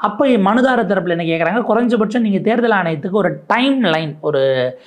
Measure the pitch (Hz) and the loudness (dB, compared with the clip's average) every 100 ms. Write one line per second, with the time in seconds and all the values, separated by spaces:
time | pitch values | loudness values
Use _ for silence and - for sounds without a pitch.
0 | 208 208 277 240 190 226 262 240 190 190 | -4 0 2 2 2 2 2 2 0 -2
1 | 175 170 165 165 165 220 220 220 240 226 | -2 -2 -2 0 0 0 0 0 2 0
2 | 214 247 220 190 180 247 233 202 170 160 | 0 0 0 0 0 0 2 0 0 -4
3 | 185 208 180 151 - 226 269 269 202 160 | -2 -2 -2 -4 -2 0 0 0 0 0
4 | 160 151 151 143 135 131 127 123 | -2 -6 -2 0 2 0 -2 -6